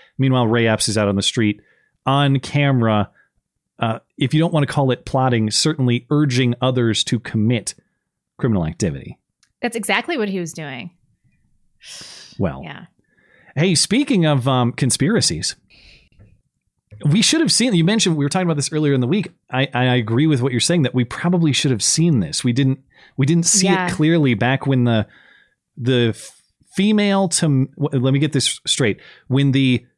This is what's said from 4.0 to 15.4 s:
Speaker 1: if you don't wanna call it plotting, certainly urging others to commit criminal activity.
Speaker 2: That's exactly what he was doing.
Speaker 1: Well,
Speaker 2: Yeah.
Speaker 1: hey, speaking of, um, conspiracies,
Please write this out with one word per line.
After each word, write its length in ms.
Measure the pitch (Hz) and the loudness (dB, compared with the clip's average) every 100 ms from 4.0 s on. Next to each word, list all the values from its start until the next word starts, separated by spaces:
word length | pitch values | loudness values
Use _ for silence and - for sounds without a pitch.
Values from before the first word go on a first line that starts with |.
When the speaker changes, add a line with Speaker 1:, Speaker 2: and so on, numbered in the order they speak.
| _ - | _ -4
Speaker 1:
if 160 | 135 | 0
you 80 | 151 | 2
don't 100 | 165 | 2
wanna 120 | 156 139 | 0 0
call 240 | 147 135 | 0 0
it 140 | 120 - | -2 -4
plotting, 440 | 131 131 117 107 | -2 0 0 0
certainly 560 | - 156 156 123 120 - | 0 -2 0 0 0 0
urging 440 | 147 147 123 123 117 | 0 0 0 0 0
others 420 | 127 127 117 104 | -2 0 0 0
to 160 | - 113 | 0 -4
commit 580 | - 113 107 120 - - _ _ _ _ _ - | -2 -2 0 0 -4 -14 _ _ _ _ _ -6
criminal 280 | 127 101 78 | -2 0 -2
activity. 520 | - 95 69 - - _ _ _ _ | -4 -4 -6 -12 -20 _ _ _ _
Speaker 2:
That's 160 | 240 226 | -8 -6
exactly 400 | 196 196 240 311 | -4 -4 -4 -4
what 100 | 208 | -4
he 100 | 190 | -6
was 140 | 165 | -8
doing. 380 | - 147 131 175 _ _ _ _ _ _ _ _ _ - - - - - - | -10 -12 -14 -16 _ _ _ _ _ _ _ _ _ -20 -20 -20 -20 -14 -6
Speaker 1:
Well, 240 | 95 135 | -6 -6
Speaker 2:
Yeah. 220 | - 143 - _ _ _ _ _ _ 131 | -14 -18 -20 _ _ _ _ _ _ -4
Speaker 1:
hey, 200 | 185 160 | 0 0
speaking 500 | - 240 285 208 160 | 0 0 0 2 2
of, 220 | 139 127 | 2 0
um, 240 | 127 120 | 0 0
conspiracies, 840 | - 131 - 143 226 - 78 | 0 -2 0 0 0 0 -4